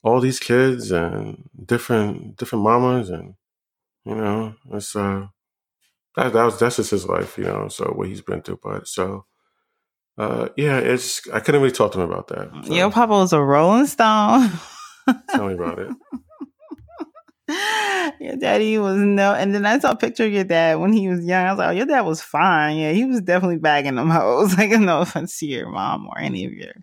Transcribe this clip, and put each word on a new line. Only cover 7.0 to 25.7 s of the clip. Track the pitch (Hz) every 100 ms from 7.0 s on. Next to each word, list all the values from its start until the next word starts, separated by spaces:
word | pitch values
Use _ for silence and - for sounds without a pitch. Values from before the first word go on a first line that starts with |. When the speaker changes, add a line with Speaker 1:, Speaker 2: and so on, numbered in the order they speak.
Speaker 1:
life, | 90 90 92 -
you |
know, | 92 98 101
so | - - -
what | 95
he's | 98
been | - 95
through. | - 95
But | - 98 -
so, | - 92 98 - _ _ _ _ _ _ _ _ -
uh, | 107 117 120 -
yeah, | 147 135
it's, | 120 123 - - -
I | 110
couldn't | - 147
really | 135
talk | - 104
to | 95
him | 85
about | - -
that, | - 98 73
so. | -
Speaker 2:
Your | 170 196
papa | 214 233
was | 208 185
a | 156
Rolling | 139 143 165 220 277
Stone. | - 220 214 208 240 233 175 - - -
<laughs> | - - 240 -
Speaker 1:
Tell | 285 98
me |
about | 90 85 87
it. | - 247 _ 262 _ 622 277 _ 622 - - 679 - 622 _ _ - 339 415 440 415 381 330 -
Speaker 2:
Your | - 277
daddy | - 208 214 220
was | 202 196
no, | 202 202 196
and | 202 196
then | 202 202
I | 262
saw | 285
a | 233
picture | 226 -
of | 226
your | 202
dad | 180 165 165 160
when | 180
he | 220 190
was | 180
young. | 170 185
I | 185
was | 196
like, | 180
"Oh, |
your | 175 269
dad | 269
was | 185 160
fine. | - 147 185 165 151 156
Yeah, | 156
he | 180
was | 262 247
definitely | 175 180 180 170
bagging | 156 147 139 127
them | 156
hoes." | 165 101 123 202
<laughs> | 185
Like, | 208
no | 226 196 156
offense | 175 160 175 -
to | 151
your | 131
mom | -